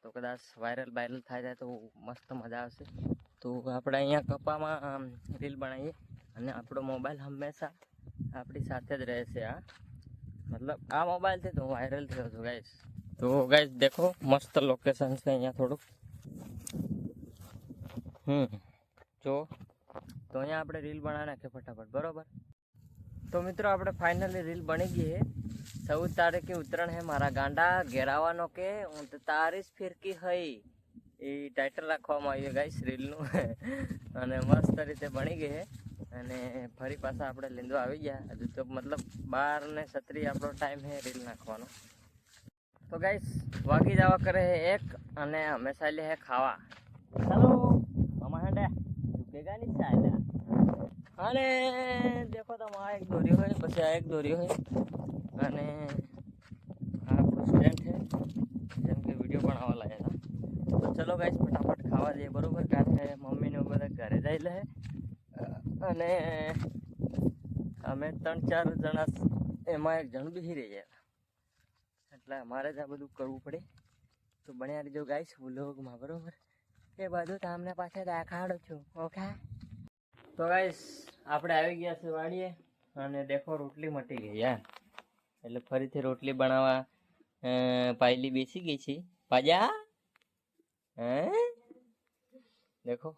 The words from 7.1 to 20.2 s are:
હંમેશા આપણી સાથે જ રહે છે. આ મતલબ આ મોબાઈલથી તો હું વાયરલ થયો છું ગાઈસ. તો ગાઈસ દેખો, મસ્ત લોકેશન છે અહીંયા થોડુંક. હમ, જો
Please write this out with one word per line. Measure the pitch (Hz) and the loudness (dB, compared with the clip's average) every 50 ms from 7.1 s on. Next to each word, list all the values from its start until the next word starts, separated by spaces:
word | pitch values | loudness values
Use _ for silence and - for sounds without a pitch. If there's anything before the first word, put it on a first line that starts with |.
| 151 139 | -6 -8
હંમેશા | 139 139 139 139 143 147 151 - 160 147 170 _ - _ _ - - - - - - - - | -10 -12 -8 -8 -8 -8 -8 -8 -10 -10 -10 _ -20 _ _ -20 -20 -18 -10 -8 -8 -8 -8
આપણી | 131 123 - - 143 | -10 -12 -10 -8 -8
સાથે | - - 135 127 123 117 143 | -6 -4 -4 -6 -6 -6 -6
જ | 135 | -6
રહે | 127 120 123 120 120 | -4 -4 -4 -4 -6
છે. | 113 120 123 110 | -6 -6 -6 -6
આ | 110 127 170 180 - - - - - - - - - - - - - - - - - | -6 -8 -10 -12 -18 -20 -20 -20 -20 -20 -20 -18 -18 -18 -16 -16 -16 -16 -12 -8 -8
મતલબ | 117 113 123 139 147 - - - | -8 -6 -4 -6 -6 -6 -6 -2
આ | 135 147 165 | 0 0 2
મોબાઈલથી | 175 180 180 185 190 185 180 170 185 | 2 0 2 2 0 0 0 -4 -4
તો | 175 143 | -2 -2
હું | 135 131 | -2 -2
વાયરલ | 135 117 123 131 135 143 147 | -2 -4 -2 -4 -4 -4 -4
થયો | 135 - 131 120 113 | -6 -6 -6 -6 -8
છું | 110 113 113 | -8 -8 -8
ગાઈસ. | 120 123 117 - - - - - - - - - - - - | -6 -8 -8 -12 -16 -20 -20 -20 -16 -14 -14 -14 -14 -6 -2
તો | 123 123 131 139 131 | 2 4 4 4 6
ગાઈસ | 127 139 151 151 139 | 8 8 8 8 6
દેખો, | 131 123 139 135 - - 170 180 180 - | 4 6 6 6 6 6 2 2 2 2
મસ્ત | - 135 135 139 - - - | 6 6 6 6 6 4 4
લોકેશન | 151 135 139 127 - - 143 135 - 143 131 131 | 4 6 6 4 4 4 2 2 4 2 0 0
છે | 135 - 143 | 0 2 2
અહીંયા | 135 127 123 131 | 2 2 2 -2
થોડુંક. | 127 - 135 123 143 147 - - - _ - - - - - - - - - - - - - - - - - - - - - - - - - - - - - - - - - - - - - - - 240 - - - - _ | 2 2 2 2 2 -4 -8 -18 -20 _ -20 -18 -18 -16 -16 -14 -14 -12 -12 -12 -12 -12 -12 -8 -6 -6 -4 -4 -4 -4 -6 -8 -10 -12 -18 -18 -18 -20 -20 -18 -18 -18 -18 -18 -16 -14 -14 -12 -12 -12 -12 -12 -18 -8 _
હમ, | - 139 143 135 120 104 101 _ - _ _ _ _ _ _ - _ _ _ - | 0 2 2 2 0 -2 -10 _ -18 _ _ _ _ _ _ -20 _ _ _ -4
જો | 139 135 143 156 156 - - - _ _ _ _ _ - - - - - - | -2 -2 -2 -4 -6 -14 -18 -18 _ _ _ _ _ -16 -16 -14 -14 -16 -16